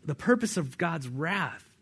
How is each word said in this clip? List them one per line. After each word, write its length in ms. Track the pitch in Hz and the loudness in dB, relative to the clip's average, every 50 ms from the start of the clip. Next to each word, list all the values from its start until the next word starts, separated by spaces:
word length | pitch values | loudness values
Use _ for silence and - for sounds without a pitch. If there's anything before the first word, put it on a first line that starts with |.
| - | -6
the 100 | 151 143 | -4 -4
purpose 400 | - - 220 247 240 240 214 - | 2 4 4 4 4 4 0 0
of 220 | 185 151 131 127 | 0 -2 -2 -2
God's 320 | - 180 170 165 156 135 123 | 0 0 0 0 -2 -4 -4
wrath, 580 | 123 135 151 165 196 196 165 - - - - - - _ | -4 -2 -2 0 0 0 0 -2 -4 -8 -16 -20 -20 _